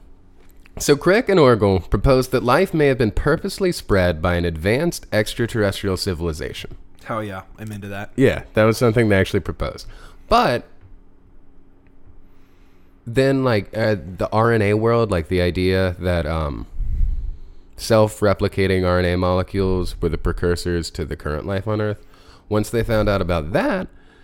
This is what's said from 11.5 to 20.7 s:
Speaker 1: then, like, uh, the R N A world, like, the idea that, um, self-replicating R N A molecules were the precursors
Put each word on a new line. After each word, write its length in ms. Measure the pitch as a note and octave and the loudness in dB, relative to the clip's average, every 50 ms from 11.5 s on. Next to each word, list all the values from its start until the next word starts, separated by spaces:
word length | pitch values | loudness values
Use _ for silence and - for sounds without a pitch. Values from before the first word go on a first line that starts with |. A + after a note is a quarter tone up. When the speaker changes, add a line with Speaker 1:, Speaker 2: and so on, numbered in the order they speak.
| - - - - - - _ - - - - - - - - - - - - _ - - - - - - - - - - _ | -20 -20 -20 -20 -20 -20 _ -20 -20 -20 -20 -20 -20 -20 -20 -20 -20 -20 -20 _ -20 -20 -20 -20 -20 -20 -20 -20 -20 -18 _
Speaker 1:
then, 380 | A#2 A2 C3 C3+ C3+ C#3 C3+ C3 | -2 0 2 4 4 4 2 2
like, 320 | B2+ A#2 G#2 F2+ - - | 2 2 0 0 -4 -4
uh, 200 | G#2+ A2+ A2 A2 F#2 C#2 F2 F#2 | -2 0 0 0 -2 -4 -10 -6
the 120 | E2+ A2 - | -4 -4 0
R 200 | - G#2+ A2+ A#2 | 2 2 4 4
N 100 | A#2 A2 | 4 4
A 120 | G2+ G2+ G#2 | 4 2 2
world, 380 | A2 A2 A#2 A#2 A#2 A#2 G#2 | 2 2 2 2 2 2 2
like, 180 | G2 E2+ D#2+ - | 0 -2 0 0
the 120 | F#2 F2+ | 0 2
idea 540 | F2 F2+ E2 F#2 F2+ F#2 F#2 F#2 F#2+ F#2 E2+ F2 | 2 2 0 2 0 2 2 2 0 -2 -2 -4
that, 260 | F2 F2+ F2 E2+ D#2+ | -2 -2 -2 0 -2
um, 420 | D2+ E2 D#2+ D#2 D2 C2 A1 - - - - - - - - - - - - - - - - - - - - - - - | -2 -4 -4 -4 -4 -6 -8 -10 -8 -6 -4 -2 -2 0 2 2 0 0 -2 -4 -6 -10 -10 -14 -18 -20 -20 -20 -20 -18
self-replicating 1080 | - - - A2+ A2 G#2+ G#2 - - G#2 G2+ F#2+ - G2+ G2 - - F#2+ F#2+ F#2+ F#2 F#2 | -14 -2 2 4 4 4 2 0 0 0 0 2 2 -2 -2 0 0 0 2 2 2 2
R 140 | F2+ F2+ F2+ | 2 2 2
N 60 | F2+ | 2
A 100 | F2 F2+ | 2 0
molecules 800 | F2+ F2+ F2+ F2+ F#2 F#2 - - G2 G2 F#2 F#2 F#2 F2 - - - | 0 0 0 0 0 -2 -2 -2 -2 0 0 0 0 -2 -4 -6 -4
were 80 | - E2 | -4 -2
the 80 | D2+ | -2
precursors 720 | - - F2+ E2 - - F2 F2 E2 - F2 | -2 -2 -4 -2 0 0 -2 -2 -2 -2 -4